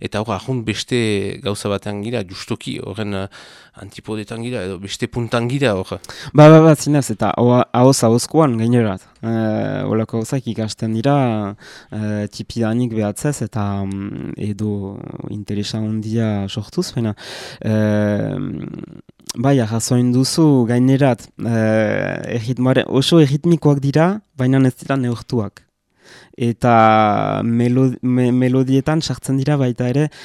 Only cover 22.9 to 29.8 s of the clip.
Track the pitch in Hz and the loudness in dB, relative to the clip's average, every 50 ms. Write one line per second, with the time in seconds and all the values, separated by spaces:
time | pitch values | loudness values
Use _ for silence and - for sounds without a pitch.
22.9 | - 135 135 - 175 165 151 131 139 151 - 170 170 156 - 147 143 139 131 139 | 2 0 2 4 6 6 6 6 4 0 2 2 2 4 4 2 2 2 2 0
23.9 | 135 151 160 180 202 214 - _ _ - 127 127 135 135 131 127 - - - - | 2 2 2 2 0 -2 -6 _ _ -2 0 2 4 4 4 4 2 -2 -6 -4
24.9 | 135 135 123 123 120 110 - - - 117 104 104 - - _ _ _ _ _ _ | -4 -2 -2 -2 -4 -6 -6 -4 -4 -2 -2 -4 -8 -16 _ _ _ _ _ _
25.9 | _ _ _ - - - - _ _ - 123 117 113 - - 123 117 113 110 110 | _ _ _ -20 -20 -20 -20 _ _ -4 -2 -2 -2 0 4 6 6 8 8 8
26.9 | 110 110 107 107 104 104 104 101 104 101 104 117 117 120 120 123 123 131 135 131 | 6 6 4 4 2 2 0 0 -2 -2 -2 0 0 2 2 2 2 2 2 2
27.9 | 123 - - 127 123 123 127 123 123 127 127 127 127 131 131 127 135 135 131 - | 0 -2 -2 0 0 2 2 2 2 2 2 2 2 2 2 2 2 0 2 0
28.9 | 156 160 151 - 127 - - - 135 135 135 151 151 139 135 123 117 - | 0 -2 -2 -4 -6 -6 -4 -2 -2 -2 0 0 0 2 2 0 0 -2